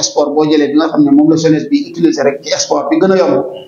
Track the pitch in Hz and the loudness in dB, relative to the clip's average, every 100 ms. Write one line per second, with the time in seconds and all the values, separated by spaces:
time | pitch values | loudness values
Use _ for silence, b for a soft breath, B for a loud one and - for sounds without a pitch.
0 | - 160 143 147 151 151 139 147 160 156 | -4 -2 -2 0 2 2 2 0 0 0
1 | 143 139 156 156 160 156 131 143 - 170 | 4 4 4 2 2 0 0 -4 -4 -2
2 | 165 139 135 - 151 143 - 147 - 160 | -2 0 -2 -2 -6 -6 -2 -4 -2 0
3 | 190 185 165 - - - | 2 2 2 0 -4 -12